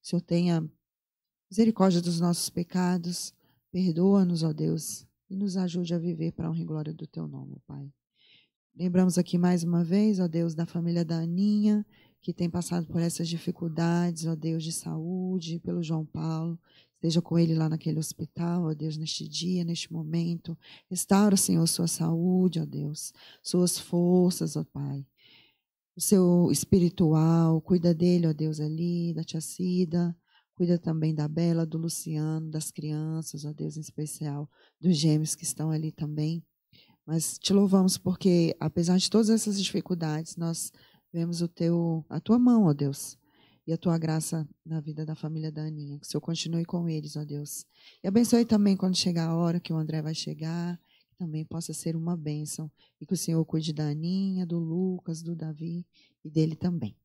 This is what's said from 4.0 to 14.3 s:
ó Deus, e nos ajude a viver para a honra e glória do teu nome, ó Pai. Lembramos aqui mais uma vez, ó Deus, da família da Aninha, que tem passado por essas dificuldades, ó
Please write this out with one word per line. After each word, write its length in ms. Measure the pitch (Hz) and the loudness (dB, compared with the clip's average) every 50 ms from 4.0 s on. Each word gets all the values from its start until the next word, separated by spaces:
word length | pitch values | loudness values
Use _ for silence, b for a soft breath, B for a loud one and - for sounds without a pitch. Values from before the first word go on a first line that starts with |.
| 180 196 196 202 190 175 175 160 | 4 4 6 6 4 4 2 0
ó 100 | 160 160 | 0 -2
Deus, 540 | 151 151 156 160 165 160 151 - - - - _ _ _ _ _ | -2 0 -2 -2 -2 -2 -4 -8 -12 -14 -16 _ _ _ _ _
e 60 | 190 | -6
nos 200 | 190 202 202 175 | -4 -4 -4 -2
ajude 380 | 190 185 180 165 175 175 165 170 | -2 -4 -2 -2 -4 -4 -2 -2
a 60 | 170 | -2
viver 320 | 160 175 170 160 160 165 | -2 -4 -4 -2 -4 -4
para 160 | - - 170 165 | -4 -4 -4 -4
a 20 | |
honra 120 | 165 165 | -4 -4
e 40 | 160 | -4
glória 280 | - 156 156 156 151 151 | -4 -6 -6 -6 -8 -8
do 120 | 156 160 | -10 -12
teu 220 | 151 _ 165 165 151 | -14 _ -10 -10 -10
nome, 260 | 139 135 135 135 135 139 | -10 -12 -14 -14 -16 -18
ó 20 | _ _ | _ _
Pai. 260 | 147 143 139 143 _ _ _ _ b b b b b b b b b _ _ _ _ | -16 -14 -14 -16 _ _ _ _ b b b b b b b b b _ _ _ _
Lembramos 460 | - 170 180 175 180 185 185 170 175 | -4 -4 2 4 4 4 4 4 2
aqui 180 | 175 - - 175 | 0 2 2 2
mais 260 | 175 180 180 175 170 | 4 4 4 4 2
uma 200 | 170 170 170 175 | 2 2 2 2
vez, 360 | 160 180 202 214 220 208 185 | 2 2 4 4 4 4 2
ó 80 | 185 170 | 0 0
Deus, 280 | 160 170 170 170 160 | 0 0 -2 -2 -2
da 100 | 156 165 | -4 -6
família 400 | 175 - 170 170 170 170 170 170 | -4 -4 -4 -2 0 0 0 0
da 140 | 160 165 165 | 0 -2 -2
Aninha, 680 | 165 165 170 180 202 208 208 208 208 214 208 208 208 b b b b b b b | -2 -2 0 0 2 2 2 4 4 4 4 2 0 b b b b b b b
que 140 | _ - 170 | _ -8 -4
tem 160 | - 175 170 | -2 -2 -2
passado 380 | 165 175 170 - 175 175 165 - | -2 -2 -4 -2 -2 -4 -4 -2
por 140 | - 170 | -2 0
essas 260 | 165 170 165 - 175 160 | 0 0 -2 -2 -4 -4
dificuldades, 1000 | 170 165 - - 175 - 170 170 156 156 165 170 170 175 175 175 170 160 160 | -4 -4 -4 -6 -6 -4 -6 -6 -2 0 0 2 2 2 2 0 -2 -2 -4
ó 80 | 160 | -4